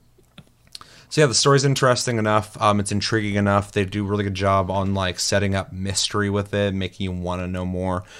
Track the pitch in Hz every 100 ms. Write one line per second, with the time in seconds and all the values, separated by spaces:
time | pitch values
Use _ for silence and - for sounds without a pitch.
0 | _ _ _ - - _ _ - - -
1 | - - 151 - 143 139 139 131 131 120
2 | - 117 107 107 107 - 107 104 98 101
3 | 95 110 104 101 101 101 98 107 95 101
4 | 101 104 104 92 98 98 92 95 95 98
5 | 92 87 - 101 101 98 92 92 98 98
6 | - 104 101 101 98 101 101 95 92 -
7 | 95 90 87 90 90 92 92 90 92 90
8 | 90 -